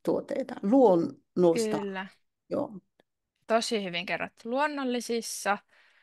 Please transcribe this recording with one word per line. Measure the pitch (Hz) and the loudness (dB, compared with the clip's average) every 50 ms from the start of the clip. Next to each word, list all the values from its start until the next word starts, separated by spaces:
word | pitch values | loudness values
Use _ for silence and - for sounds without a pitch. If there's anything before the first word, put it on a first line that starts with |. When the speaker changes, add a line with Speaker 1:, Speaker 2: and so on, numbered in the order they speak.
Speaker 1:
tuotteita. | - 151 - - - - - - 262 - - - | -4 -2 -2 -2 -4 -4 -6 -6 -6 -6 -8 -6
Luonnosta. | - 196 247 277 254 208 180 170 165 - - - _ _ - 180 180 170 165 233 220 214 214 208 | 0 4 6 8 8 8 6 4 2 -2 -4 -10 _ _ 0 4 4 4 4 4 0 0 -2 -2
Speaker 2:
Kyllä. | 202 196 190 190 196 190 _ _ _ _ _ _ _ - | -4 -6 -8 -8 -10 -12 _ _ _ _ _ _ _ -8
Speaker 1:
Joo. | - - - - 208 180 - _ _ _ _ _ _ _ _ _ _ _ _ | -6 -6 -6 -6 -10 -16 -20 _ _ _ _ _ _ _ _ _ _ _ _
Speaker 2:
Tosi | - 220 233 233 - 240 208 196 | 0 0 0 0 0 -4 -4 -4
hyvin | 185 170 170 180 | -4 -6 -6 -4
kerrottu. | - 170 160 180 196 - - - 233 | -4 -4 -4 -4 -8 -10 -12 -10 -6
Luonnollisissa, | 247 269 294 302 294 277 269 247 247 240 226 - 233 233 220 - - - - 196 202 208 - _ _ _ _ _ _ _ | -2 -2 -2 -2 -2 -4 -4 -2 -4 -4 -4 -4 -4 -6 -6 -8 -10 -4 -2 -2 -2 -2 -4 _ _ _ _ _ _ _